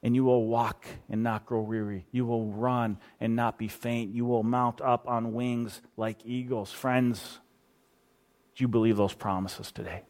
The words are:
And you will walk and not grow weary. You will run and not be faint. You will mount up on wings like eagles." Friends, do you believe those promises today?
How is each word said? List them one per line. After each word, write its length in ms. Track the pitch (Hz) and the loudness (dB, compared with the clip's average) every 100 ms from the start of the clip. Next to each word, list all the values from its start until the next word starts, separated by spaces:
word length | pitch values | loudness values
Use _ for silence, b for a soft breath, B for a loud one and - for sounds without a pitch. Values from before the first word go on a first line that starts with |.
And 120 | 117 | 2
you 100 | 123 | 4
will 220 | 131 123 113 | 6 4 4
walk 400 | 117 117 - - - - | 2 0 -2 -12 -18 -6
and 160 | 110 | -2
not 220 | 117 110 - | 0 -2 -2
grow 160 | 117 | -4
weary. 440 | 107 110 104 98 87 | -2 -4 -4 -6 -6
You 120 | 123 120 | -4 0
will 200 | 117 107 | 0 -2
run 520 | 104 123 123 117 98 B B | -2 0 2 0 -4 B B
and 160 | 113 | -2
not 240 | 113 117 - | 0 0 -2
be 80 | 110 | -8
faint. 480 | - 120 117 110 | -6 -4 -4 -4
You 100 | 117 | -4
will 200 | 120 120 | 0 2
mount 360 | 110 123 123 117 | 2 2 2 2
up 280 | 135 120 - | 0 0 2
on 240 | 120 117 | -2 -2
wings 500 | 113 123 120 117 - - - | -2 -2 -2 -4 -10 -18 -6
like 280 | 110 110 | -6 -6
eagles." 460 | 113 123 123 120 98 | -8 -8 -4 -4 -6
Friends, 720 | - 131 127 123 110 - - _ _ _ _ _ _ _ _ _ _ _ | -4 2 4 2 0 -6 -18 _ _ _ _ _ _ _ _ _ _ _
do 80 | - | 0
you 60 | 127 | 2
believe 280 | 113 113 104 | 4 4 6
those 180 | 101 | 2
promises 580 | - 107 92 95 - - | 0 -2 -2 -4 -8 -14
today? 320 | - - 95 - | -10 -10 -10 -14